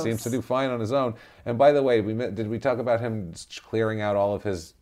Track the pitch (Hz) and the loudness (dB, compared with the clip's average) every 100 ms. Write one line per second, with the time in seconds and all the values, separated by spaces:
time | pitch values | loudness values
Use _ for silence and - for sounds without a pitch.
0 | 113 113 120 123 - 127 135 120 110 135 | 0 -2 -2 -4 -2 -2 -2 -2 -2 0
1 | 127 110 - - - 117 143 147 135 117 | -2 -4 -14 -12 -6 4 6 6 4 4
2 | 104 110 120 101 107 113 139 123 120 117 | 2 -2 -4 -4 -4 -2 -2 -2 0 0
3 | 120 110 87 82 - - - 110 110 110 | 0 -4 -8 -12 -16 -18 -6 -2 0 0
4 | 104 101 101 101 104 90 82 _ | 0 2 2 0 -2 -4 -6 _